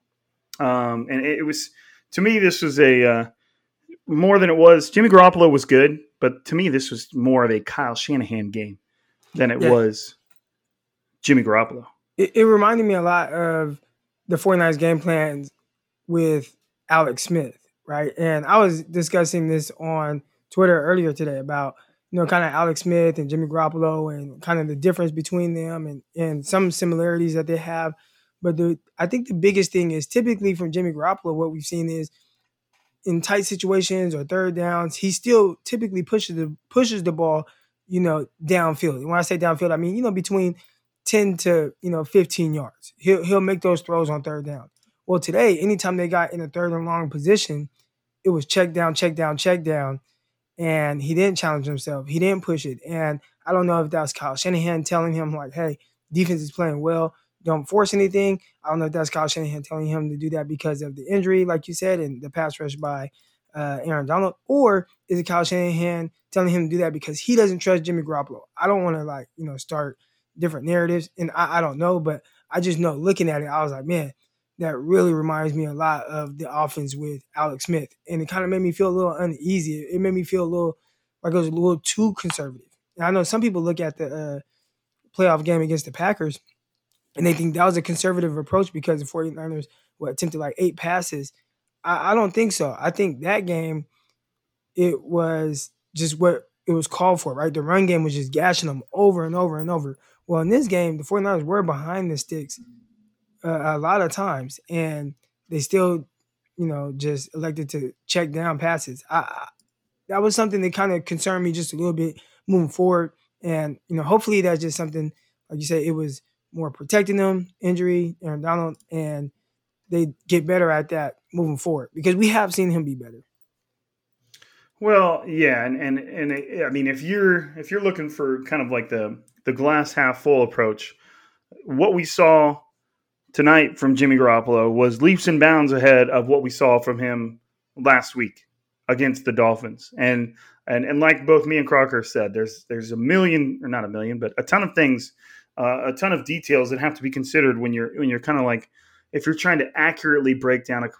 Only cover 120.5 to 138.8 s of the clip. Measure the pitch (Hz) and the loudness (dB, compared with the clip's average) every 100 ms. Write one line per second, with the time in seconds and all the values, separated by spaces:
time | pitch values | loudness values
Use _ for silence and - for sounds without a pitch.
120.5 | 185 170 151 151 160 143 - _ 175 160 | 2 2 0 -2 -6 -6 -10 _ -4 -2
121.5 | 139 175 151 123 156 170 180 214 220 196 | -2 -4 -4 -6 -2 0 2 2 2 0
122.5 | 185 180 170 143 131 117 117 _ _ _ | 0 0 0 -2 -8 -12 -20 _ _ _
123.5 | _ _ _ _ _ _ _ _ _ _ | _ _ _ _ _ _ _ _ _ _
124.5 | _ _ _ 214 202 180 160 175 160 151 | _ _ _ 4 6 6 2 -2 2 4
125.5 | 120 123 131 143 135 - 170 147 139 143 | 4 0 -4 -2 -4 -4 -6 -4 -4 -6
126.5 | 180 143 139 135 135 156 202 190 175 147 | -4 -4 0 -2 -2 -4 2 4 4 0
127.5 | 156 147 196 196 185 151 - 139 131 131 | -14 -6 -2 -2 -2 -6 -4 -2 -2 -2
128.5 | 156 123 123 117 117 107 117 _ _ - | -4 -2 -4 -2 -4 -4 -8 _ _ -4
129.5 | 127 139 151 147 - 131 123 147 139 117 | 0 2 2 2 0 0 2 4 4 4
130.5 | - 110 107 - - _ _ _ _ _ | 2 0 -2 -10 -18 _ _ _ _ _
131.5 | - - 135 202 180 160 - 165 160 151 | -20 -6 0 2 2 -2 4 6 8 6
132.5 | 143 _ _ _ _ _ _ _ - 147 | 2 _ _ _ _ _ _ _ 2 6
133.5 | 160 151 - 135 131 139 131 123 117 117 | 8 6 2 0 4 4 6 6 4 4
134.5 | 117 113 117 123 113 160 185 180 156 156 | 2 4 4 2 4 4 4 2 4 6
135.5 | 156 143 135 139 131 127 131 120 139 127 | 6 2 4 8 8 6 4 4 2 2
136.5 | - 135 120 127 120 123 120 113 117 _ | 2 4 4 2 -2 -4 -4 -6 -10 _
137.5 | _ _ - 131 127 - 127 107 - _ | _ _ 0 4 4 4 -4 -6 -8 _
138.5 | _ _ _ | _ _ _